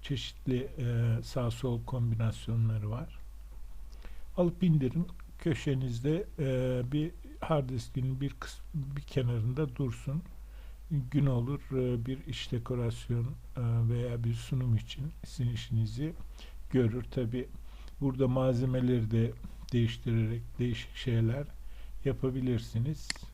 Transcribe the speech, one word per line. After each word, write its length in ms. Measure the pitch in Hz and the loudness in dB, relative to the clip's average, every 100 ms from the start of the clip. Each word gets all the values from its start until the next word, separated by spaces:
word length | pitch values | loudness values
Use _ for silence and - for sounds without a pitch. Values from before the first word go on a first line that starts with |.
Çeşitli, 680 | - 139 - - - 123 127 - | -2 -4 -4 -6 0 0 0 -2
e, 400 | 120 117 117 113 | 0 2 4 2
sağ 280 | 117 - 120 | 0 0 0
sol 340 | 113 127 117 117 | 0 0 0 -2
kombinasyonları 1040 | 127 117 110 113 104 - 113 113 107 104 | 0 2 2 2 0 0 2 4 2 -2
var. 300 | 107 165 - - - - - - - - - - - - - | -4 -6 -8 -12 -12 -12 -10 -10 -8 -10 -10 -8 -8 -6 2
Alıp 260 | 175 170 | 2 4
indirin. 440 | 185 156 127 156 175 - - - | 6 6 4 0 -2 -6 -14 -4
Köşenizde, 880 | 175 - - 131 131 117 139 160 - - | 0 0 2 0 0 0 0 0 -2 -4
e, 420 | 135 131 127 127 123 | 0 2 2 0 0
bir 200 | 147 156 - - - | 0 -2 -4 -14 -10
hard 280 | - 160 131 | 0 2 2
diskinin 520 | 131 - - 131 131 | -2 -2 -2 -2 0
bir 80 | 139 | -2
kıs-, 320 | - - - - | -4 -10 -10 -8
bir 280 | 156 135 139 | -6 -4 -6
kenarında 760 | - - 123 120 110 127 151 120 | -2 0 2 2 0 0 -2 0
dursun. 480 | 135 113 - 147 - - - - - - - | -2 -2 -4 -4 -4 -12 -12 -12 -12 -12 -2
Gün 340 | 151 120 147 139 | 0 2 4 6
olur, 360 | 123 120 143 - | 4 2 -2 -2
e, 340 | 131 123 120 117 | 0 2 2 0
bir 200 | 131 - | -4 -4
iç 240 | 117 - | -6 -2
dekorasyon, 760 | 123 117 123 120 117 - 120 120 | -2 0 0 0 -2 -2 0 0
e, 360 | - - - 117 117 117 | -4 -8 -2 2 4 4
veya 340 | 120 123 117 | 2 0 0
bir 100 | 117 | 0
sunum 420 | 117 - 131 127 110 | 0 0 0 4 2
için 360 | - - 143 - - | 2 -6 -6 -6 -12
sizin 280 | - 120 | -2 0
işinizi 600 | 117 - 113 110 113 151 165 - - - - - | 0 0 0 0 0 -4 -4 -10 -10 -12 -10 0
görür. 320 | 131 120 120 | 4 4 2
Tabi 440 | 113 - 117 123 127 - - - - - | -2 -2 0 -2 -4 -8 -12 -12 -14 0
burada 260 | 139 127 131 | 0 4 4
malzemeleri 840 | 127 131 123 127 127 123 123 110 | 4 4 4 4 4 4 4 4
de 200 | 113 117 - - - - | 4 4 0 -10 -10 0
değiştirerek 720 | 120 113 117 - 113 110 117 113 - | 4 4 2 2 2 2 0 -4 -2
değişik 360 | 123 117 - - | 0 0 -6 -6
şeyler 520 | - 113 113 127 143 - - - - - 139 | 2 4 4 2 -4 -8 -10 -8 -8 -2 0
yapabilirsiniz. 1040 | 120 135 131 127 117 117 113 123 151 - - - | 2 0 2 2 2 0 0 0 -2 -6 -10 -10